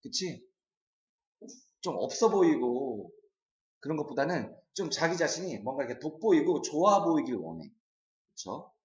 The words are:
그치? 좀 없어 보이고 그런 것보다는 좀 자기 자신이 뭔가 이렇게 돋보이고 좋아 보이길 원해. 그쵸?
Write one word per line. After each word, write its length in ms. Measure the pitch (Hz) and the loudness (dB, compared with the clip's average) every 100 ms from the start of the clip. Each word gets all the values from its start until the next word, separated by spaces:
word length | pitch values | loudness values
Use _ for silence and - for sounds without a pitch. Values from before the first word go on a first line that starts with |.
그치? 420 | 123 - 185 - - _ _ _ _ _ _ _ _ _ - - _ _ | -6 -4 -4 -6 -16 _ _ _ _ _ _ _ _ _ -20 -20 _ _
좀 140 | 185 113 | -6 -4
없어 320 | 104 - 220 | -4 2 4
보이고 800 | 196 170 143 123 120 139 107 - - _ _ _ _ _ _ | 6 6 6 2 0 -4 -8 -12 -18 _ _ _ _ _ _
그런 180 | 135 156 | -6 -4
것보다는 580 | 139 123 147 170 98 - _ | -4 -2 0 0 -4 -12 _
좀 160 | - 170 | -8 -4
자기 280 | - 165 175 | 0 0 2
자신이 420 | 156 160 185 117 | 0 -2 -6 -6
뭔가 240 | 107 139 | -6 -4
이렇게 160 | 123 123 | -6 -6
돋보이고 640 | 156 - 220 165 143 156 | -8 -2 4 4 6 0
좋아 420 | - 147 190 202 | 0 2 6 6
보이길 320 | 170 156 123 113 | 4 0 0 -4
원해. 340 | 82 82 71 _ _ _ _ _ _ | -6 -10 -14 _ _ _ _ _ _
그쵸? 440 | - 92 117 - _ | -16 -10 -10 -12 _